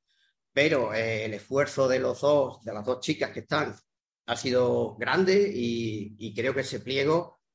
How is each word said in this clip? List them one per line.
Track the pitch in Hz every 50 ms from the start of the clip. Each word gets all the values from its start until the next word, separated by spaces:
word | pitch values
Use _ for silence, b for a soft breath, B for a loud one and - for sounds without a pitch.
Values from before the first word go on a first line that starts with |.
| _ _ _ _ _ _ _ _ _ _ _
Pero, | 135 143 160 160 135 117 107 107
eh, | 110 113 113 113 107 110
el | 110 104
esfuerzo | 101 - - 127 139 143 139 - - 135 127
de | 131 131
los | 131 127 127 -
dos, | - 143 147 143 135 123 - - -
de | 113 104
las | 104 104
dos | 120 123 123
chicas | - - 156 - 139 -
que | - 120
están, | 107 - 139 151 147 131 101 - _ _ _ _ _ _ _ _ _
ha | - 117
sido | - - 135 123 127 123 123 120 120 117 107 101
grande | 107 120 127 135 175 190 185 190 202 202 196 -
y, | 123 120 117 117 117 117 113 107 107 101 104 107
y | - 107 107 98
creo | 117 117 131 127
que | 135
ese | 127 - 135 117
pliego, | 101 123 135 135 135 147 156 170 175 - - _ _ _ _